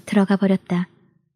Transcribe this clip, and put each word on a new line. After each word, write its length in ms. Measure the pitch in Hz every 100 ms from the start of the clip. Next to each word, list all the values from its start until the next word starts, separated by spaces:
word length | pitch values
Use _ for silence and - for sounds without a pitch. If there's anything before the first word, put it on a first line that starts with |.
| -
들어가 320 | 208 196 196
버렸다. 500 | 196 190 - 175 180 _ _ _ _